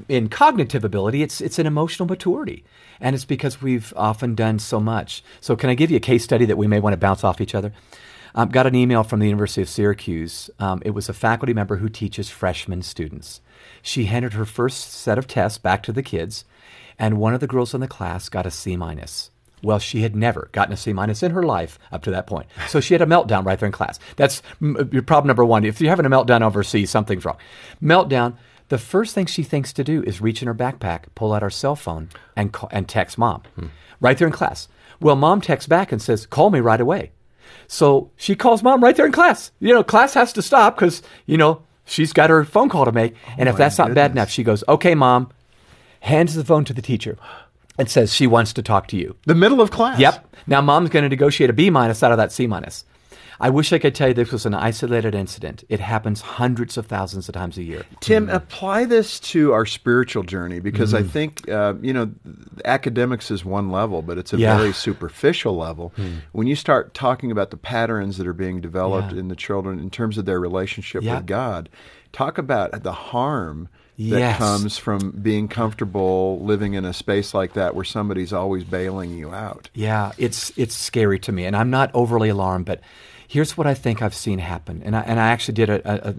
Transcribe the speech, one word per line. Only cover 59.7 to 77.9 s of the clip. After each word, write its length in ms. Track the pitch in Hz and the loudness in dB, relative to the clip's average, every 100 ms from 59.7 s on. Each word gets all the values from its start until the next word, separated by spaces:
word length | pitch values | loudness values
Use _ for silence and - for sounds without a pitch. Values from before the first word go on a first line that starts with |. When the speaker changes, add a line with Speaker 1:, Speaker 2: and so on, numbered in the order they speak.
| - - 123 123 113 | -4 0 2 2 -2
Speaker 3:
journey, 360 | 90 95 87 87 | -6 -8 -8 -6
because 360 | 95 107 107 | -6 0 2
I 80 | 110 | 2
Speaker 1:
Mm. 80 | 95 | 0
Speaker 3:
think, 400 | 151 151 - - | -2 -4 -6 -6
uh, 240 | 107 104 98 | -2 -2 -2
you 100 | 127 | -4
know, 160 | 131 110 - - - - - | -2 -4 -6 -20 -20 -20 -10
academics 680 | - 135 143 117 123 120 - | -2 -2 0 -2 -2 -2 -6
is 140 | 101 | -8
one 260 | 90 98 101 | -4 -4 -2
level, 300 | 92 110 87 | -2 -2 -4
but 160 | 80 87 | -6 -8
it's 160 | 90 | -4
a 60 | 104 | 0
Speaker 1:
Yeah. 180 | 110 107 | 4 4
Speaker 3:
very 160 | 107 | 2
superficial 800 | 92 - 98 85 - 143 175 117 | -2 -6 -6 -8 -2 0 0 -2
level. 380 | 87 80 80 87 - | -4 -6 -10 -12 -8
Speaker 2:
Hmm. 100 | 95 82 76 | -8 -8 -10
Speaker 3:
When 140 | 107 117 | -4 -2
you 100 | 143 | -2
start 380 | - 131 - | 0 0 0
talking 360 | - 135 127 127 | -4 -2 -2 -4
about 200 | 107 95 | -2 -4
the 80 | 85 | -6
patterns 580 | - 120 113 110 98 95 | -8 -4 -2 -2 -4 -6
that 100 | 90 | -6
are 60 | |
being 300 | 85 92 90 | -6 -6 -6
developed 500 | 85 90 92 95 98 | -8 -4 -2 -2 -4
Speaker 1:
Yeah. 80 | 95 | -8
Speaker 3:
in 80 | 92 | -10
the 80 | 90 | -10
children 420 | - 101 95 92 | -6 -6 -4 -8
in 100 | 90 | -10
terms 260 | - 113 107 | -6 -6 -4
of 80 | |
their 160 | 95 92 | -4 -2
relationship 640 | 90 92 95 - 95 - | -2 -4 -6 -8 -10 -6
Speaker 1:
Yeah. 140 | 110 127 | -4 -6
Speaker 3:
with 100 | 90 | -4
God, 420 | 98 127 87 85 _ - - _ | -6 -4 -8 -12 _ -20 -20 _
talk 240 | - 139 - | -6 -6 -4
about 440 | 135 120 90 101 | -4 -2 -2 -6
the 100 | 92 | -10
harm 760 | 85 - 120 135 143 85 76 92 _ _ - | -10 -8 -4 -2 -2 -6 -10 -14 _ _ -10
that 200 | 110 123 | -2 0
Speaker 1:
Yes. 200 | 123 104 | 0 0
Speaker 3:
comes 400 | 107 101 104 - | 0 0 -2 -6
from 320 | - 101 98 - | -4 -4 -4 -4
being 260 | 104 107 107 | -2 0 -2
comfortable 920 | - 113 110 104 98 95 92 95 92 | -4 -4 -4 -6 -2 0 2 0 -2
living 300 | 104 104 104 | -2 0 0
in 120 | 98 92 | -4 -6
a 60 | |
space 400 | 90 - 101 101 | -6 -2 -2 -2
like 180 | 101 92 | -2 -2
that 200 | 104 90 | -2 -2
where 100 | - | -4
somebody's 480 | 92 | -6